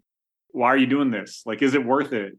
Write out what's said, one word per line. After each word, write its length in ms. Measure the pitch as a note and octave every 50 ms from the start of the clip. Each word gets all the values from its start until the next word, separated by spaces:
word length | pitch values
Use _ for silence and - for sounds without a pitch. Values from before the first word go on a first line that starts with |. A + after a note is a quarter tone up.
| _ _ _ _ _ _ _ _ _ _
"Why 200 | - B2+ B2 B2
are 80 | C3 C#3
you 80 | C3
doing 240 | B2 C3+ C#3+ C#3+ C3
this? 320 | A2+ G2+ F#2 - - - -
Like, 160 | A#2 A2 G#2+ C#3+
is 120 | C3+ C3
it 100 | C#3+ B2+
worth 280 | A#2 C3 C#3+ C#3+ C#3 C3
it? 240 | A2+ G2+ G2 F#2+